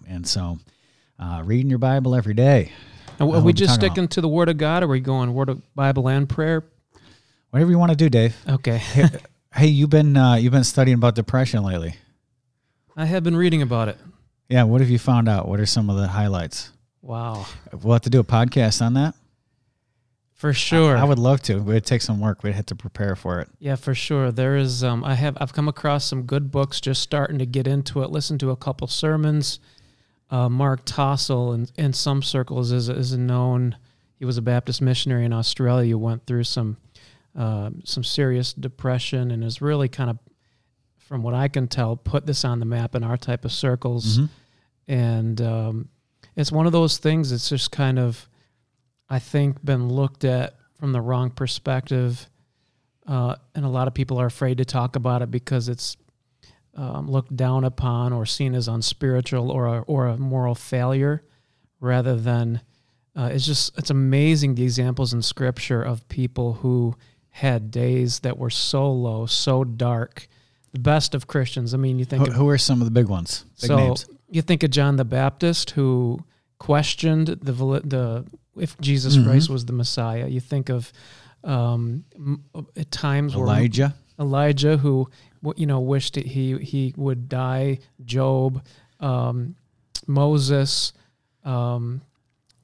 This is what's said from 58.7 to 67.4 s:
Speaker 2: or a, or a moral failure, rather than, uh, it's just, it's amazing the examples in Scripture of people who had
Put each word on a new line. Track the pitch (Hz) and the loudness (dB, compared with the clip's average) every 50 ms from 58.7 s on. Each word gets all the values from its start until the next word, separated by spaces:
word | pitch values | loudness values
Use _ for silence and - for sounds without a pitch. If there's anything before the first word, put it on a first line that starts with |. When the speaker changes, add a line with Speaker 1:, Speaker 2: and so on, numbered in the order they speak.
| 113 113 110 - - - 147 131 127 127 123 - 135 127 120 131 | -4 -4 -4 -6 -4 -2 -2 0 0 0 0 -2 -2 -2 -2 -2
Speaker 2:
or | 131 135 123 | -2 -2 -2
a, | 117 117 117 | -2 -2 -4
or | - - 151 135 127 123 | -4 -2 -2 0 0 0
a | 117 | -2
moral | 120 135 131 131 127 127 123 120 | -2 -2 -2 -2 0 0 -2 -2
failure, | - - - 131 127 123 127 135 135 139 143 147 156 - _ _ _ _ _ _ _ _ _ _ _ | -4 -6 -6 -4 -2 0 0 0 0 0 0 -2 -4 -6 _ _ _ _ _ _ _ _ _ _ _
rather | - 123 127 127 120 131 127 | -2 0 0 0 0 0 -2
than, | 117 110 123 120 117 117 117 117 117 - _ _ _ _ _ _ _ _ _ _ | 0 0 0 0 0 0 -2 -4 -6 -8 _ _ _ _ _ _ _ _ _ _
uh, | - 123 123 | -6 -4 -2
it's | - 135 127 | -2 -2 -2
just, | 139 147 - - - - - | -2 -2 -2 -2 -4 -6 -6
it's | 151 - | -4 -2
amazing | 143 135 135 131 131 139 147 160 160 151 143 135 127 | 0 2 2 2 4 4 4 4 4 2 2 0 0
the | 120 123 | 0 0
examples | 127 120 127 123 127 127 131 131 120 | 0 0 0 -2 -2 -2 -2 -2 -2
in | 123 120 | -2 -2
Scripture | 110 - - - 135 127 123 - - - 127 113 | -4 -4 -4 -2 -2 -4 -4 -4 -4 -4 -2 -2
of | - 123 120 113 - - | -2 -4 -6 -6 -8 -8
people | - - 127 123 123 - 123 120 113 | -6 -4 -4 -4 -4 -4 -4 -4 -4
who | - - 127 123 123 120 117 117 - _ _ _ _ _ _ | -2 -2 0 0 2 0 0 -2 -6 _ _ _ _ _ _
had | _ - | _ -4